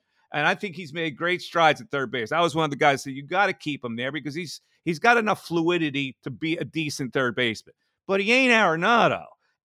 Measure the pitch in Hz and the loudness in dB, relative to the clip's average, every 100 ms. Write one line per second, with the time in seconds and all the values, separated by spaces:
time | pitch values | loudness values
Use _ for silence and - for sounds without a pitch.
0 | _ _ _ - 156 190 208 156 160 165 | _ _ _ 0 0 0 -4 -10 -10 -6
1 | 160 120 170 180 - 175 160 135 117 143 | -6 -4 -4 -4 -2 4 4 4 -2 -4
2 | 123 131 110 156 170 151 156 135 151 135 | -4 -4 -2 0 0 0 -2 2 2 2
3 | 143 135 143 180 202 - 156 135 120 117 | -4 -12 -4 0 0 0 -6 -6 -8 -6
4 | 131 151 143 143 165 - _ _ 160 160 | -6 -6 -8 -8 -10 -12 _ _ -6 0
5 | 233 233 214 190 - 165 165 175 156 139 | 4 4 2 -2 -2 0 2 0 0 -4
6 | 135 - 147 110 160 165 135 160 147 - | -6 -8 -12 -6 -4 -4 -4 -4 -6 -6
7 | 127 143 127 117 120 104 - _ _ _ | -4 0 0 0 -2 -2 -10 _ _ _
8 | - 196 202 247 262 226 190 160 190 233 | -2 0 2 4 4 4 4 2 2 4
9 | 175 95 - _ _ _ | 4 2 -6 _ _ _